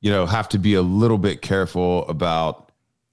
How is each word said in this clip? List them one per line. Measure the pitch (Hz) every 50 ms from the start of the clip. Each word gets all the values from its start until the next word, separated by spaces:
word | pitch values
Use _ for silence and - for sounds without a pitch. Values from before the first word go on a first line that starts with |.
you | - 104
know, | 101 98 92
have | 82 104 113 104 -
to | - 101
be | 90 104 104
a | 92
little | 90 90 92 101 113 117 113 101
bit | 90 101 85 -
careful | - - 98 98 95 85 - 87 90 90 90 87 82 -
about | 80 76 87 87 82 80 80 78 73 - - _ _ _ _ _ _ _ _ _